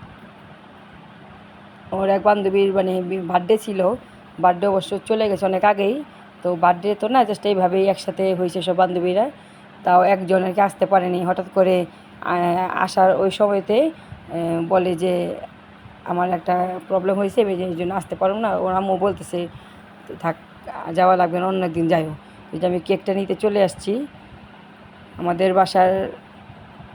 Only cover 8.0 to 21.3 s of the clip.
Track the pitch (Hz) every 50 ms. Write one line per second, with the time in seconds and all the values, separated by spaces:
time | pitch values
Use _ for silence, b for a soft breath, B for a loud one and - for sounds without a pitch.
8 | - - 180 - 190 190 185 175 185 175 165 190 165 185 180 170 185 180 180 175
9 | 170 180 180 196 226 285 285 B B B B B B B - - - 190 180 180
10 | 185 180 196 190 190 170 185 190 185 190 180 202 202 196 - - 196 175 196 190
11 | 180 180 180 180 185 175 185 - 185 185 - 196 190 185 185 180 175 170 B B
12 | B B B B - - 175 175 175 175 170 180 185 180 - - 185 185 - -
13 | 190 190 185 - 190 190 185 - 214 202 202 196 185 - 208 233 294 320 311 B
14 | B B B B - - - 170 170 165 165 165 170 170 185 190 180 180 180 160
15 | 175 185 180 175 175 170 - - - - - - - - - - - - - -
16 | - - 180 175 180 180 180 170 165 - 180 180 180 185 180 185 - - 190 190
17 | 180 190 196 190 202 196 190 - 226 202 190 175 185 185 175 160 180 175 190 196
18 | 170 - - 170 190 190 196 214 226 214 190 180 180 185 185 190 190 196 190 180
19 | 190 202 190 - 170 - - 175 175 165 - B B B B B B - - -
20 | - - - - - 170 - - - - - - - - - - - 165 165 170
21 | 185 185 185 180 180 175